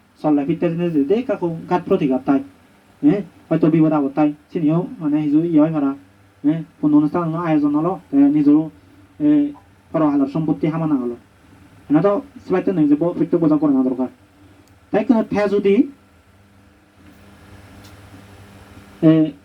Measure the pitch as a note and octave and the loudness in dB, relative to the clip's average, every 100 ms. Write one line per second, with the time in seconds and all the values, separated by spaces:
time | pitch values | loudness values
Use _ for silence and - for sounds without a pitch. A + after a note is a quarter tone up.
0 | _ _ D3+ C#3+ C#3+ E3 F3 E3+ F3 D3+ | _ _ -2 -2 -2 -2 -2 -2 -2 -2
1 | C#3 G#3+ B3 G3 F3 E3 - F3 - G3 | -2 -2 -4 -4 -4 -8 -4 -4 -2 -2
2 | C#3 B2+ - C#3 - _ _ _ _ - | 0 -2 0 -2 -2 _ _ _ _ -2
3 | C#3+ G3+ - _ - E3 E3+ D#3+ D#3 D3+ | 0 0 -4 _ -4 0 2 4 2 2
4 | C3+ D#3 D3+ D3 _ F#3 D3+ E3 F3+ F#3 | -2 0 -2 -2 _ -4 0 0 -4 -6
5 | D3+ D3+ D3+ D3+ E3+ D#3 D#3+ D#3 C#3 C#3 | -4 -2 0 0 2 2 2 0 -4 -6
6 | - _ _ _ C#3+ E3 D3+ - D3+ D3 | -14 _ _ _ -2 -2 -6 -4 2 2
7 | D3+ F3 E3 E3 E3+ D3+ C#3+ D3 E3+ F#3 | 2 -2 -4 -4 -2 0 0 0 -2 -4
8 | - C#3 C#3+ D3+ C#3+ D3+ D#3+ - _ - | -4 2 4 4 4 2 0 -10 _ -20
9 | - - D3 D3 C#3+ - _ _ _ - | -20 -4 0 2 0 -6 _ _ _ -2
10 | D3 C#3+ - E3 D#3+ D#3+ E3 D#3 D#3+ C#3 | 0 0 -2 -2 -4 -2 -2 -2 -2 -2
11 | A#2+ A#2+ _ _ _ - - - - C#4+ | -4 -8 _ _ _ -20 -20 -20 0 2
12 | G3+ G3+ - - - F#3 F#3+ F3+ D3 D3 | 2 0 -6 -18 -4 -2 -2 0 2 2
13 | E3+ E3+ D#3+ F3 D#3+ D3 D3+ C3+ B2+ B2 | 0 -2 -2 0 2 2 2 2 0 -2
14 | B2+ - _ _ - - _ _ - G#3 | -6 -8 _ _ -20 -20 _ _ -6 -4
15 | - A3+ G#3+ F#3+ G#3 G3+ G3 G#3 - - | 0 0 0 -2 0 0 2 2 0 -4
16 | _ _ _ _ _ _ _ _ _ _ | _ _ _ _ _ _ _ _ _ _
17 | - - - - - - - - - - | -20 -20 -20 -20 -20 -20 -20 -20 -20 -20
18 | - - - - - - - - - - | -20 -20 -20 -20 -20 -20 -20 -20 -20 0
19 | D#3+ D#3+ D#3 - | 4 4 2 -4